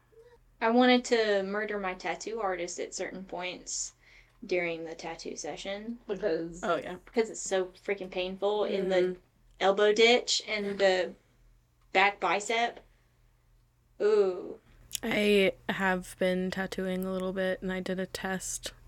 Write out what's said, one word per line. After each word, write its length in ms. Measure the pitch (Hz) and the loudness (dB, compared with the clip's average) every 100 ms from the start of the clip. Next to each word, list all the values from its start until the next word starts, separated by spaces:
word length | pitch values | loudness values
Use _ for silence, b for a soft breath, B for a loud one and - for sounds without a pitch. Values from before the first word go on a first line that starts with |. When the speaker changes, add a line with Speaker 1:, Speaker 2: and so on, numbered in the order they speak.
| _ - - - _ - | _ -20 -20 -20 _ -2
Speaker 1:
I 80 | 226 | 2
wanted 340 | 240 254 247 247 | 6 6 6 4
to 360 | 233 214 202 | 2 4 2
murder 360 | 190 202 214 208 | 0 -4 -4 -4
my 160 | 190 180 | -6 -6
tattoo 440 | 180 170 202 226 | -6 -6 -6 -4
artist 400 | 196 180 175 - | -4 -4 -6 -6
at 140 | - | -8
certain 300 | - 185 185 | -6 -8 -8
points 680 | 196 175 180 175 - - - _ _ - _ _ 202 | -10 -8 -8 -8 -10 -8 -8 _ _ -20 _ _ -2
during 400 | 180 170 165 160 | 0 0 -4 -8
the 80 | |
tattoo 420 | 160 165 165 - - | -10 -10 -10 -10 -10
session. 600 | 151 170 196 202 220 233 - | -10 -8 -8 -8 -8 -12 -8
Speaker 2:
Because 560 | 190 202 165 170 170 | -4 -2 -2 -4 -6
Speaker 3:
Oh, 120 | 220 160 | -2 -2
yeah. 200 | - 180 - | -2 -12 -6
Speaker 1:
Because 260 | 240 220 | -2 -2
it's 100 | 165 | -4
so 280 | - 190 185 - - | -2 -2 -2 -6 -6
freaking 260 | 196 185 | -6 -4
painful 540 | 190 185 190 202 214 202 | -4 -4 -2 0 0 0
in 240 | 202 185 | 0 2
the 60 | 185 | 2
Speaker 3:
Mm-hmm. 180 | 180 180 _ _ _ - | 2 -2 _ _ _ 0
Speaker 1:
elbow 320 | 185 196 208 | 2 6 4
ditch 520 | 214 233 247 - - - | 8 8 6 4 -2 -2
and 300 | 214 202 196 | -4 -4 2
the 360 | 196 185 170 - _ _ _ _ _ _ _ | 4 4 0 -6 _ _ _ _ _ _ _
back 260 | 190 202 202 | 2 4 2
bicep. 600 | 180 190 - 226 233 - - _ _ _ _ _ _ _ _ _ _ - | 0 0 0 0 0 -4 -20 _ _ _ _ _ _ _ _ _ _ 0
Ooh. 560 | 208 214 190 180 165 - _ - - - | 2 4 4 2 -8 -14 _ -20 -12 -8
Speaker 3:
I 520 | 226 208 208 202 190 - - | -2 2 4 6 4 0 -6
have 460 | 180 190 185 185 - | -2 0 0 -4 -2
been 300 | 185 185 185 | 0 0 -2
tattooing 520 | 190 190 - 190 185 190 | -4 -6 -4 -4 -2 -4
a 60 | |
little 220 | 185 185 | -4 -4
bit, 280 | 190 185 185 | -2 -4 -4
and 100 | 190 | -4
I 60 | 185 | -4
did 180 | 185 185 | -4 -4
a 60 | 185 | -6
test, 640 | - 190 185 - - - - | -6 -6 -6 -6 -10 -10 -16